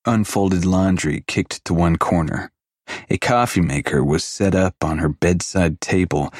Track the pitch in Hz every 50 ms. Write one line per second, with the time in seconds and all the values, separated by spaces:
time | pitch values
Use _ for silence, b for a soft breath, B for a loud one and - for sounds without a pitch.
0 | - 120 117 110 104 - - 104 98 95 95 87 87 92 92 92 95 95 92 87
1 | - 76 69 - - - - - - - - - - - 87 85 85 85 85 -
2 | - - 90 85 82 - - - - - _ _ _ _ _ _ _ B B B
3 | B B 95 - - - 123 120 120 - - 98 85 69 71 71 67 - 76 69
4 | 65 71 76 - - - - - 101 95 92 92 92 87 - - - 78 80 80
5 | 82 78 76 - - 87 90 82 - - - 95 87 82 78 - - - 98 92
6 | 90 87 - 76 69 67 B